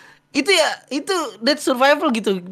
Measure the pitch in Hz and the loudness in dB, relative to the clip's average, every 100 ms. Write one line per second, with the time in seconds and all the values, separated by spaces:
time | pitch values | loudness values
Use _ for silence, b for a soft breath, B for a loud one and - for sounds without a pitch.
0 | B B _ 277 285 359 269 190 - 277 | B B _ -2 2 2 2 -4 -8 -6
1 | 294 370 269 196 233 294 330 247 277 294 | -4 -4 -4 -4 -2 0 -2 2 4 4
2 | 311 226 208 190 180 | 2 0 -2 -2 -6